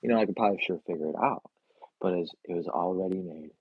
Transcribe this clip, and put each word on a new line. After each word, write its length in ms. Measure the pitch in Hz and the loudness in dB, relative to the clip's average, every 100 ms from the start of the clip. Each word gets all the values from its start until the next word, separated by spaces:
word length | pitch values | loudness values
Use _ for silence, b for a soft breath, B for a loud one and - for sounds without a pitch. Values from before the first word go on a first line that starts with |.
You 80 | 117 | 4
know, 100 | 117 | 4
I 60 | |
could 100 | 104 98 | 4 4
probably 240 | 107 98 | 2 2
sure 180 | - 87 - | -2 -4 -4
figure 220 | 82 78 | -4 -2
it 60 | |
out, 280 | 76 131 120 - _ B B B _ | 0 0 0 -8 _ B B B _
but 120 | 95 | 0
it's, 200 | 90 82 - | 0 -2 -8
it 100 | - | -6
was 120 | 87 80 | -4 -2
already 540 | - 87 92 92 95 | 0 0 0 0 -2
made. 300 | 90 78 76 _ | -4 -12 -16 _